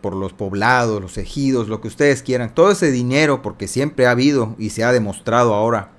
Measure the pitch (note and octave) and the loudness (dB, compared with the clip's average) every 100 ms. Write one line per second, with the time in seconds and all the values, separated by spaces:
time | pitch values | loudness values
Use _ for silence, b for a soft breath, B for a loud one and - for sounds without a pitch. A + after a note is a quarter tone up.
0 | G2+ F#2+ F#2+ - G2 G2 A2+ B2+ A#2 G#2 | -8 -6 -8 -6 -6 0 2 2 2 -4
1 | F#2 G#2+ - C#3+ C3+ B2+ G#2+ G#2+ A2 - | -8 -12 -10 -4 -2 -2 -2 -6 -8 0
2 | D3 B2 - B2 A2+ - F#3+ F#3+ E3 B2 | 2 2 -2 -4 -2 2 2 4 0 0
3 | B2 C#3 D#3 B2+ G#2 - G2 B2+ D3 C3+ | 0 2 2 0 -4 -8 -6 -4 -2 2
4 | B2 A#2+ C#3 C3+ A2+ A2 G#2+ A2+ A#2 B2 | 2 4 2 2 -2 -4 -8 -2 2 2
5 | G#2 F#2+ - A#2+ A#2+ G#2 A2+ A2 F#2+ | 0 -6 0 2 2 2 0 -2 -6